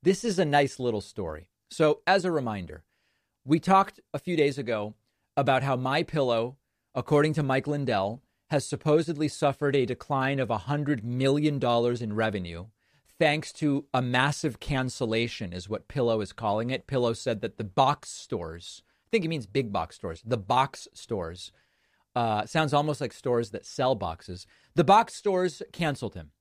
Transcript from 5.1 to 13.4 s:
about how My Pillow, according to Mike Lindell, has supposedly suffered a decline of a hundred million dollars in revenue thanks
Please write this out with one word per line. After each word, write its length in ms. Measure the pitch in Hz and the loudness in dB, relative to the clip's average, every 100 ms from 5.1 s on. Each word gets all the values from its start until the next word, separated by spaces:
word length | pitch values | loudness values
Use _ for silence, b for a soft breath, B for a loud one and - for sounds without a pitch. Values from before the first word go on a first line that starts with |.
| _ _ - | _ _ -2
about 280 | 143 131 | 2 2
how 120 | 135 131 | 2 -2
My 280 | 127 143 | 0 -2
Pillow, 520 | 170 156 131 117 117 135 _ _ _ - | -2 0 2 2 0 -6 _ _ _ -8
according 380 | 123 147 151 | 2 4 4
to 100 | 156 | 2
Mike 240 | 143 135 135 | 0 0 0
Lindell, 540 | 147 135 107 98 120 _ _ _ | -2 0 0 0 -4 _ _ _
has 160 | 151 - | -2 -2
supposedly 640 | - - 151 160 151 151 | -4 4 4 4 -2 -2
suffered 480 | - 147 139 143 139 | 2 0 2 0 2
a 80 | 123 | 0
decline 520 | 123 - 139 131 139 | -2 -4 -2 0 0
of 120 | 123 | 0
a 80 | 110 | -2
hundred 480 | - 147 147 143 107 | -2 -4 -2 -2 -2
million 520 | 123 135 143 151 143 | 0 2 4 2 0
dollars 440 | 127 120 120 120 | 2 2 2 0
in 120 | 117 | -4
revenue 520 | 104 110 101 87 85 101 _ _ _ _ _ | 0 0 0 -6 -10 -14 _ _ _ _ _
thanks 360 | 156 151 | 2 2